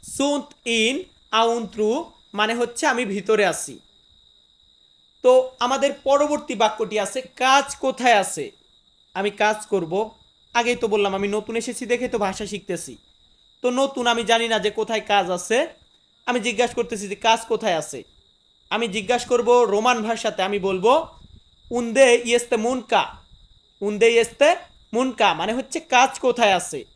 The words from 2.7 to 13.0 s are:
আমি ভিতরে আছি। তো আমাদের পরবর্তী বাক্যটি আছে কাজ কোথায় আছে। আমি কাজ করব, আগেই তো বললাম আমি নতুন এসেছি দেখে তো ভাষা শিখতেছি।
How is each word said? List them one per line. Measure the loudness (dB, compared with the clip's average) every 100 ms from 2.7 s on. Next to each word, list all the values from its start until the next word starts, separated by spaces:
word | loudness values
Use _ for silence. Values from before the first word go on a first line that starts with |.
| -2 -2
আমি | 0
ভিতরে | -2 -6 0 2 2
আছি। | 0 -8 -14 _ _ _ _ _ _ _ _ _ _ _ _ _ _
তো | 4 4 2 -4
আমাদের | -2 0 -2 -2
পরবর্তী | 0 2 2 -2 -4
বাক্যটি | 0 0 0 -4 -4
আছে | -4 -6
কাজ | -10 -2 4 4 2 -4
কোথায় | -4 0 4
আছে। | 4 2 -6 -10 _ _ _ _ _ _
আমি | -6 -6
কাজ | 0 0 0 -2
করব, | -4 -2 -4 -4 -8 _ _ _
আগেই | -2 0 0
তো | 0
বললাম | 0 0
আমি | 0 -2
নতুন | -4 -4 -6
এসেছি | -6 -10 -4
দেখে | -4 -2
তো | -2
ভাষা | -4 -4 -10
শিখতেছি। | -10 -8 -8 -8 -18